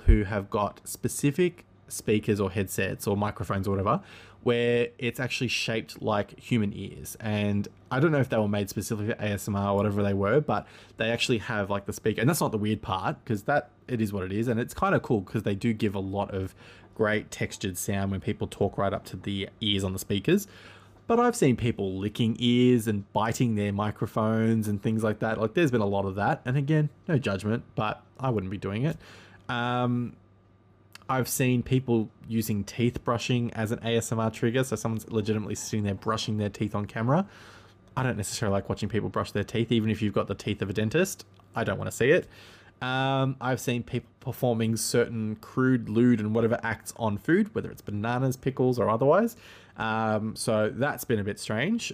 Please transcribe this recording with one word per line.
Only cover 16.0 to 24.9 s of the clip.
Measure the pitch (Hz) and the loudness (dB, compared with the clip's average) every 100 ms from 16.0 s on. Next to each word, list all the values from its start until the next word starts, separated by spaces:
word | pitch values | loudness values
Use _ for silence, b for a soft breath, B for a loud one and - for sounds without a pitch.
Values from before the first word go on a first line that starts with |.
lot | 95 101 - | -4 -4 -4
of | 98 95 - B B B | -4 -6 -8 B B B
great | - 107 107 - | -2 0 0 -2
textured | - 107 - 101 90 | -6 -6 -4 -6 -4
sound | - 98 98 | -2 -2 0
when | 98 | -2
people | - 101 101 | -4 -4 -6
talk | - 101 - | -2 -2 0
right | 98 | -2
up | 95 - | -2 -6
to | 95 | -10
the | 101 98 98 - | -6 -4 -6 -4
ears | 107 98 | 0 0
on | 95 | 0
the | 92 | -4
speakers. | - 101 98 196 - B B B B B - | -2 -2 2 2 0 B B B B B 0
But | 233 | 2
I've | 240 | 2
seen | 233 143 117 | 4 2 4
people | 120 110 98 95 | 0 -2 -4 -4
licking | 101 - 113 113 | -4 0 0 2
ears | 123 120 123 123 110 | 4 6 6 6 2
and | 104 98 | -2 -2
biting | - 113 - 123 | 0 0 2 0
their | 107 101 | 2 0
microphones | 101 104 - 113 - 110 110 113 113 107 | 0 -2 -2 -4 0 2 2 2 2 0
and | 101 | -2
things | 113 | 0